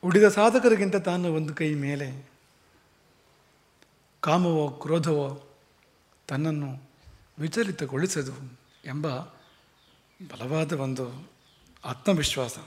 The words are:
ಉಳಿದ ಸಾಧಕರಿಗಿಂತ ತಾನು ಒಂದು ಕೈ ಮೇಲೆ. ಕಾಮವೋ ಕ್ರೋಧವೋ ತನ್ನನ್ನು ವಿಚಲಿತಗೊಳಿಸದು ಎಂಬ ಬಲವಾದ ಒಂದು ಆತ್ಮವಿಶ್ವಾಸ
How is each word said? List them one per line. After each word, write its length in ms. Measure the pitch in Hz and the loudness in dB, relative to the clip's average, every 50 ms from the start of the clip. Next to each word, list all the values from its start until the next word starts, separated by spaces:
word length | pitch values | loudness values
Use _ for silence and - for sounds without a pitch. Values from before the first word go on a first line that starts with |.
| - | 0
ಉಳಿದ 260 | 180 175 202 208 208 | 4 6 8 8 8
ಸಾಧಕರಿಗಿಂತ 680 | 202 208 208 233 220 254 233 247 220 202 202 196 180 | 8 8 4 6 6 6 6 6 6 6 2 2 0
ತಾನು 380 | 202 170 185 175 180 180 175 160 | 0 0 0 -2 0 0 0 0
ಒಂದು 200 | 156 160 147 151 | 0 -2 -4 -4
ಕೈ 200 | - 160 156 151 | -2 -2 -2 0
ಮೇಲೆ. 560 | 147 139 139 143 139 143 135 131 135 131 - _ _ _ _ _ _ _ _ _ _ _ _ _ _ _ _ _ _ _ _ _ _ _ _ _ _ _ _ _ _ - _ _ _ _ _ _ _ | 0 -2 -2 -2 -4 -6 -8 -10 -12 -16 -18 _ _ _ _ _ _ _ _ _ _ _ _ _ _ _ _ _ _ _ _ _ _ _ _ _ _ _ _ _ _ -20 _ _ _ _ _ _ _
ಕಾಮವೋ 500 | - 156 156 175 180 170 165 156 147 143 | 0 2 4 4 4 4 2 2 0 -2
ಕ್ರೋಧವೋ 840 | 131 - - 147 156 170 156 165 156 147 143 139 135 139 - - - _ _ _ _ _ _ _ _ _ _ _ _ _ _ - | -4 -8 -4 -2 0 0 2 2 2 0 0 -2 -6 -10 -16 -20 -20 _ _ _ _ _ _ _ _ _ _ _ _ _ _ -6
ತನ್ನನ್ನು 640 | 139 135 151 160 156 147 143 139 131 131 - - _ _ - - - - - _ _ - | -4 -2 -2 -2 -2 -2 -4 -6 -8 -12 -14 -20 _ _ -20 -20 -20 -20 -20 _ _ -8
ವಿಚಲಿತಗೊಳಿಸದು 1200 | 147 160 156 214 233 196 175 - 151 131 131 131 165 185 - 165 139 131 127 127 139 127 120 - _ _ _ _ _ | -8 -4 -2 -2 -2 -2 -2 -6 -6 -4 -2 -2 -2 -2 -2 -4 -6 -6 -10 -14 -16 -18 -18 -20 _ _ _ _ _
ಎಂಬ 240 | - 131 147 151 160 131 127 - - - - - - _ _ _ _ _ _ _ _ _ _ _ _ _ _ 190 156 | -10 -8 -6 -4 -4 -6 -6 -8 -12 -18 -20 -20 -20 _ _ _ _ _ _ _ _ _ _ _ _ _ _ -20 -18
ಬಲವಾದ 440 | - 104 113 127 147 156 160 143 170 | -14 -12 -8 -4 -2 -2 -2 -2 -2
ಒಂದು 580 | 147 135 135 131 123 131 120 123 135 165 - - _ _ _ _ _ - - - - - | -4 -4 -4 -4 -6 -6 -8 -10 -14 -18 -20 -20 _ _ _ _ _ -20 -20 -20 -16 -10
ಆತ್ಮವಿಶ್ವಾಸ 720 | - 123 - - 214 196 165 143 - - 139 131 117 - - - | -10 -10 -4 0 2 2 2 2 0 0 -2 -4 -4 -6 -12 -16